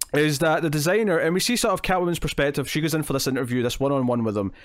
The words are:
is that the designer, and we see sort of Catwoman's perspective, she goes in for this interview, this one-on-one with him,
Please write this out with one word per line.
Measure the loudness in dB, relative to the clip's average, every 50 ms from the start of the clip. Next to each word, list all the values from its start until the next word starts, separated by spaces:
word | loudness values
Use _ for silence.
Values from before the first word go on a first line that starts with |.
| -8 -2 0
is | 2 2 2 2 2
that | 2 2 2 2
the | 0 0
designer, | 0 0 0 2 2 2 2 2 0 2
and | 0 0
we | 0 0
see | 0 0 0
sort | 0 0 0
of | 0 -2
Catwoman's | 0 0 0 2 2 0 -2 -2
perspective, | -4 -4 0 0 0 0 0 -2 -4 -4
she | -4 -2
goes | -2 0 0
in | -2
for | -2 -2 -2
this | -2 -2
interview, | -2 -2 -2 -2 -2 0 0
this | 0 0 -2 -2
one-on-one | 0 0 0 0 0 0 0 0 0
with | 0 0
him, | -2 -2 -4 -6 -10